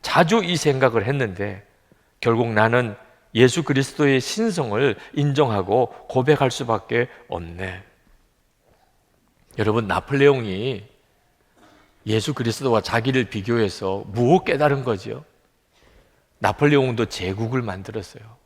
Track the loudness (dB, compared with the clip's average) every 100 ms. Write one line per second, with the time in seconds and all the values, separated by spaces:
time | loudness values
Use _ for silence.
0 | 0 2 4 2 0 0 0 2 2 2
1 | -2 -2 -4 -4 -8 -10 -18 _ _ _
2 | _ _ 0 2 2 2 4 2 0 -8
3 | -18 _ _ 4 4 4 0 0 0 0
4 | 2 2 0 -4 -2 -2 -2 0 0 -2
5 | -8 -2 0 2 2 2 0 0 0 -6
6 | -4 -2 2 4 2 -2 -2 -4 -2 -4
7 | -4 -8 -12 -10 -10 -10 -12 -12 -18 _
8 | _ _ _ _ _ _ _ _ _ _
9 | _ _ _ _ _ -2 0 0 0 -4
10 | -2 4 4 4 -2 -6 -6 -8 -12 _
11 | _ _ _ _ _ _ _ _ _ _
12 | -2 -2 -2 -4 -4 -2 2 2 2 -2
13 | 0 0 -2 -6 -2 0 0 -2 -6 -6
14 | -6 0 4 4 2 0 2 0 -2 -6
15 | -6 -14 -14 _ _ _ _ _ _ _
16 | _ _ _ _ -2 2 4 4 2 -2
17 | -4 -4 -6 -4 -4 -4 -6 -10 -10 -12
18 | -12 -18 -20 -20